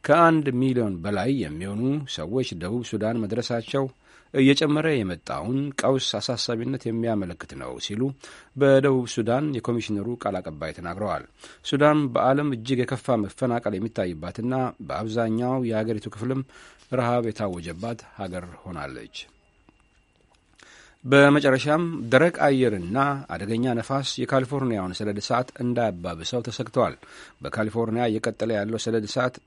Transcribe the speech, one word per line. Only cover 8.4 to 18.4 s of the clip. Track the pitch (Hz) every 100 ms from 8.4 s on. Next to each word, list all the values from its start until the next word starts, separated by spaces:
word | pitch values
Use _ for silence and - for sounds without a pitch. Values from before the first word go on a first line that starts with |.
| - 131
በደቡብ | 139 135 139 131 120
ሱዳን | - 110 123 151
የኮሚሽነሩ | 127 113 120 107 104 104 120
ቃል | 110 95
አቀባይ | 82 76 80
ተናግረዋል። | - 85 90 104 78 - _ - -
ሱዳን | - 139 147 151 139
በዓለም | 117 123 139 147
እጅግ | 123 113 127
የከፋ | 123 127 - 117
መፈናቀል | 98 - 127 120 -
የሚታይባትና | 98 110 - 92 80 85 - 117 131 127 -
በአብዛኛው | - 76 110 113 113 110 123 131
የሀገሪቱ | 117 110 113 107 107
ክፍልም | 104 117 131 135 - - - _
ረሃብ | 123 120 123 113
የታወጀባት | 104 104 90 85 82 113 - -
ሀገር | - 95 90